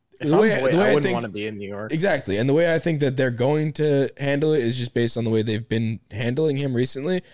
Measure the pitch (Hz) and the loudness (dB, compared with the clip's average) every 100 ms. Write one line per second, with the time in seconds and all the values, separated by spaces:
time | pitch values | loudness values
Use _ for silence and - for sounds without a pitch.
0 | _ - 151 180 214 131 131 170 - 147 | _ -8 0 4 4 4 2 4 4 4
1 | 143 120 117 104 107 107 98 101 107 156 | 2 -2 -4 -6 -8 -8 -10 -10 -6 -2
2 | 190 151 - 101 135 151 170 165 170 151 | 0 0 -2 0 2 2 2 0 0 0
3 | 139 131 131 117 127 151 151 147 151 139 | 0 0 -2 0 0 0 -2 -2 0 2
4 | 131 - 139 143 156 156 117 127 120 120 | 0 -2 -2 0 2 2 0 -2 -4 -2
5 | 117 117 113 113 110 107 113 113 113 113 | 0 0 0 0 0 -4 -2 -2 -2 -6
6 | _ 98 117 131 160 135 143 120 127 135 | _ -6 -4 0 0 0 -2 0 -2 -2
7 | 151 185 - | -4 -4 -6